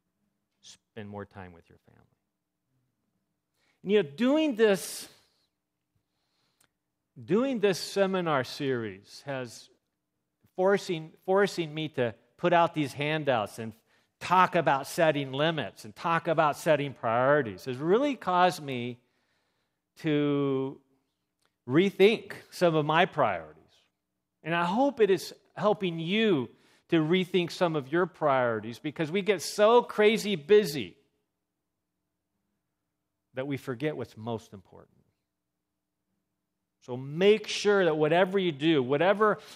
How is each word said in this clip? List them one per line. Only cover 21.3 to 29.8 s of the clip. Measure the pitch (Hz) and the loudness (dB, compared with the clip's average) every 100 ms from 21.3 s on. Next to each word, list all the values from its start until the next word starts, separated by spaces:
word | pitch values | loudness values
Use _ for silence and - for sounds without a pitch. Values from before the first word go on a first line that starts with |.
| _ _ _ - | _ _ _ -2
rethink | 143 196 - 196 220 - - - | 2 2 4 4 4 -6 -18 -16
some | - 175 156 | 0 2 2
of | 151 | 2
my | 156 185 | 2 2
priorities. | 156 117 87 78 78 _ _ _ _ _ _ _ _ | 2 0 0 -8 -20 _ _ _ _ _ _ _ _
And | 156 | -6
I | 170 175 | -2 -2
hope | 214 277 - | 0 -2 2
it | 202 | 2
is | 180 - - _ - | 2 -2 -18 _ -4
helping | 208 208 185 165 | -2 -2 -4 -6
you | 160 214 226 151 117 _ _ _ - | -4 0 2 0 -2 _ _ _ -2
to | 165 | 0
rethink | 156 185 185 190 170 | 2 2 2 -2 -2
some | - 175 156 | -2 -2 -2
of | 131 | -4
your | 170 180 | -2 -2
priorities, | - 151 131 123 110 110 117 | -2 0 2 0 -2 -6 -10
because | 151 - 151 | -12 -6 -4
we | 196 | -4
get | 190 185 | -2 -2
so | - - 214 240 | -2 2 6 6